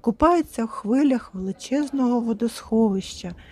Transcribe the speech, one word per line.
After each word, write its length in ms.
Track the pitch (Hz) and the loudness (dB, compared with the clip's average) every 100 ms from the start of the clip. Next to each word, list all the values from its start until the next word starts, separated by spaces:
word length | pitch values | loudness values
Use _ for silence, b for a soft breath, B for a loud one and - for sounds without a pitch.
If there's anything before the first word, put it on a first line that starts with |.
купається 640 | - 208 311 349 302 - | -2 2 4 4 0 -4
в 40 | 226 | -6
хвилях 640 | - 202 254 285 254 - | -6 -2 2 4 2 -2
величезного 840 | 190 185 190 - 269 294 277 247 240 | -8 -8 -8 -4 -2 -2 0 0 2
водосховища, 1120 | 233 226 233 - - 220 226 190 - - 180 175 B | 0 -2 -2 -4 -2 2 4 2 -6 -12 -12 -14 B